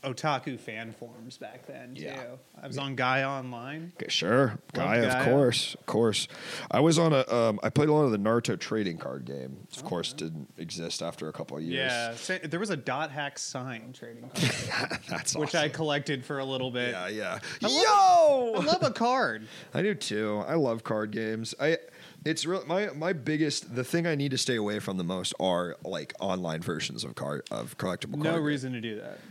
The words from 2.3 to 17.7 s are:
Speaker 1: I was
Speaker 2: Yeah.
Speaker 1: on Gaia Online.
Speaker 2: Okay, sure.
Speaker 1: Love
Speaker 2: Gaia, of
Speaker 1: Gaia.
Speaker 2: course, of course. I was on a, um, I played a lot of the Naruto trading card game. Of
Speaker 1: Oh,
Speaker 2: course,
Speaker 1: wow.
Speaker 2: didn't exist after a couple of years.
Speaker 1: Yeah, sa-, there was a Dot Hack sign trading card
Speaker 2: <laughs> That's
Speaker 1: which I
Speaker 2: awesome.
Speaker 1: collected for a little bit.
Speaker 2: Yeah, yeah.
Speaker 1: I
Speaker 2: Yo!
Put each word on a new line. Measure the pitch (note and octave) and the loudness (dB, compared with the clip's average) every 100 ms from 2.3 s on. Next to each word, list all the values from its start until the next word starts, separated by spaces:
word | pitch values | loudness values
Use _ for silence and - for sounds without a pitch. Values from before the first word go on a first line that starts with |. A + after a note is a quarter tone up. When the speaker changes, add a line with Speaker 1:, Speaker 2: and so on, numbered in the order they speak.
| C3 - - | -16 -20 -18
Speaker 1:
I | C#3 | -10
was | B2+ | -6
Speaker 2:
Yeah. | |
Speaker 1:
on | C#3 C3+ | -4 0
Gaia | B2+ C3 C3+ | 4 4 2
Online. | C#3 B2+ A#2+ B2+ D3+ E3+ - | -2 -6 -10 -10 -10 -12 -10
Speaker 2:
Okay, | - | -2
sure. | - E2+ A#2+ C3 | 0 6 6 6
Speaker 1:
Love | G#2 _ | 2 _
Speaker 2:
Gaia, | - F2 A2+ A#2 | -2 2 4 4
of | |
Speaker 1:
Gaia. | B2+ C3+ | 4 6
Speaker 2:
course, | C3+ C3 A2+ - | 6 6 4 -2
of | - | -6
course. | - A2 A2+ G#2 - - - - - | -2 4 4 2 -4 -8 -10 -10 0
I | A2+ | 4
was | D#3 E3 | 6 6
on | E3 | 6
a, | C#3+ - | 6 4
um, | A#2+ A2+ G#2 | 4 4 2
I | A2 | 2
played | - D3+ | 4 6
a | |
lot | D3+ | 6
of | C#3+ | 6
the | G#2+ | 4
Naruto | G2+ A#2 A#2 F#2 | 4 4 2 -4
trading | - A2 G2 E2 | -2 0 0 -2
card | C#2 C#2 B1 | -6 -8 -8
game. | C#2 C2 C#2 - - | -8 -10 -12 -16 -14
Of | |
Speaker 1:
Oh, | - | -6
Speaker 2:
course, | F2+ - | -4 -4
Speaker 1:
wow. | - | -6
Speaker 2:
didn't | E2 D#2+ C2+ - | -8 -8 -12 -12
exist | E2 E2 E2 - | -12 -8 -8 -6
after | E2 - D#2+ | -8 -6 -10
a | |
couple | D#2 D#2+ D2 | -8 -10 -8
of | |
years. | E2+ C3 C3 | -6 -2 -2
Speaker 1:
Yeah, | A#2+ A#2 | -2 -4
sa-, | A#2 - F#3 | -6 -6 -6
there | E3 E3 | -4 -6
was | G#3 | -4
a | D#3+ | -4
Dot | B2 C3 D#3 | -4 -4 -4
Hack | C#3+ C#3+ - | -6 -8 -6
sign | - C3+ B2+ A2+ A2+ | -10 -8 -8 -10 -12
trading | C3 A#2+ A#2 - | -16 -16 -16 -12
card | - B2 - - - - - | -2 0 0 -4 -4 -4 -6
Speaker 2:
<laughs> | - | -6
That's | - - - | -6 -2 -2
Speaker 1:
which | D3+ | 0
I | E3+ | 2
Speaker 2:
awesome. | D3+ | 0
Speaker 1:
collected | C#3 D#3 D3 C#3+ C#3 | 0 0 0 0 -6
for | A#2+ C#3+ | -4 -6
a | C3+ | -4
little | C3 B2+ | -2 -2
bit. | B2 B2 | -2 -2
Speaker 2:
Yeah, | F#2+ F2+ | -2 -4
yeah. | G#2+ F#2+ F#2 - - | -4 -4 -4 -8 -4
Speaker 1:
I | |
Speaker 2:
Yo! | G#3+ | 0